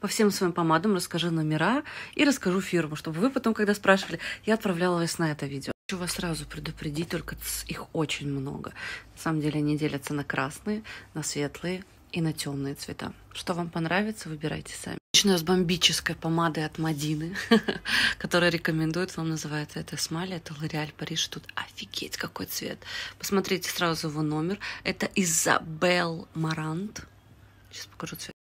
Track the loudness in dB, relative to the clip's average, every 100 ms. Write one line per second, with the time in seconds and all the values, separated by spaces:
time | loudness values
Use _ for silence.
0 | -4 4 4 6 0 2 4 4 6 2
1 | 0 -2 0 2 2 2 4 2 -2 -12
2 | -12 2 4 4 2 0 2 0 0 -2
3 | -6 0 2 2 0 2 2 2 6 4
4 | 4 -6 -6 -6 0 2 2 2 2 2
5 | 0 0 0 0 -4 -6 -8 -10 _ -6
6 | -4 -2 -2 -4 -6 -8 -8 -6 -6 -4
7 | -2 -4 -6 -10 -8 -8 -6 -10 -6 -2
8 | 0 -2 -4 -4 -4 -6 -10 -10 -10 -10
9 | -14 -6 -2 0 2 2 2 2 0 -2
10 | -4 -4 -2 -2 -2 -4 -4 -4 -6 -16
11 | -12 -8 -4 -2 -2 -2 -6 -6 -8 -20
12 | -8 -2 -2 -2 -4 -4 -4 -6 -10 -8
13 | -8 -10 -16 -12 0 2 2 0 2 2
14 | 2 -2 -8 -4 -2 -4 -6 -10 -8 -10
15 | _ 6 8 6 6 4 6 4 4 4
16 | -2 -2 2 4 4 2 -4 0 0 0
17 | 0 -2 -2 -6 4 4 4 -4 0 2
18 | 2 0 2 4 6 4 0 2 2 0
19 | -2 -2 -2 -2 -2 -4 -4 -8 -8 -6
20 | -4 -2 -4 -6 -8 -6 -4 -2 -4 -6
21 | -6 -2 -4 -4 -10 -10 -10 -12 -10 -8
22 | -8 -6 -8 -6 -8 -6 -6 -8 -10 -10
23 | -10 -10 0 0 2 -2 -2 0 0 0
24 | -2 0 0 0 0 -2 -6 -6 -4 -2
25 | -2 0 2 2 4 2 0 0 2 4
26 | 2 -4 -8 -4 -2 -2 -4 -4 -6 -10
27 | -16 -20 -20 -20 -20 -20 -20 -16 -16 -12
28 | -12 -10 -12 -14